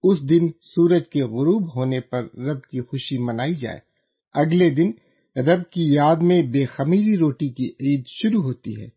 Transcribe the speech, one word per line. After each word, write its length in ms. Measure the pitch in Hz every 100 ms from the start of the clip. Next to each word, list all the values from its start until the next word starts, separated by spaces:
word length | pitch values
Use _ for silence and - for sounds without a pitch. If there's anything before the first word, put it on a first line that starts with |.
اس 260 | 196 185 135
دن 200 | 170 165 -
سورج 460 | - - 170 175 -
کے 140 | 151
غروب 540 | 123 117 147 220 170 127
ہونے 240 | 131 131
پر 340 | - 123 113
رب 280 | - 127 147
کی 180 | _ 127
خوشی 380 | 120 135 - 131
منائی 360 | 120 113 139
جائے۔ 240 | 170 117 78 _ _ _ _ _
اگلے 380 | 139 160 175 175
دن 200 | 139 185 - _ _ _ 131
رب 300 | 131 180 175
کی 220 | 175 160
یاد 240 | 143 147 165
میں 260 | 175 180
بے 220 | 139 135
خمیری 520 | 131 - 139 190 214 202
روٹی 300 | 156 135 143
کی 160 | 123
عید 380 | 123 - 135 143 127
شروع 360 | - 220 214
ہوتی 380 | 135 120 - 107
ہے۔ 40 | 110